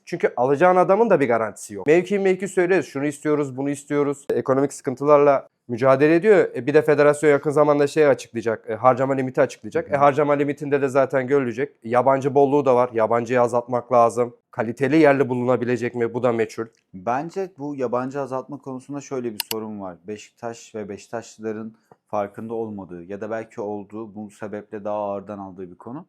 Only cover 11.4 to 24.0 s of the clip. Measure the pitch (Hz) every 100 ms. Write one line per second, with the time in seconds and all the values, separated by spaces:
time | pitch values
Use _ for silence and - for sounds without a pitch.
11.4 | 127 110 143 _ 113 120 123 135 135 135
12.4 | 143 147 131 123 123 113 107 117 117 123
13.4 | 120 120 120 123 - 123 117 110 117 -
14.4 | _ - 113 117 131 160 147 135 123 123
15.4 | 123 123 117 123 120 123 117 120 120 113
16.4 | 110 - 113 _ _ 95 90 127 165 196
17.4 | 190 185 147 143 123 120 127 139 135 131
18.4 | - 139 - 131 127 143 139 135 120 107
19.4 | - 110 110 104 95 85 90 104 - _
20.4 | 117 113 - 110 101 98 - 117 110 -
21.4 | 110 107 110 110 _ _ _ 107 101 104
22.4 | 113 113 113 101 82 87 85 98 107 113
23.4 | 110 - 104 104 95 104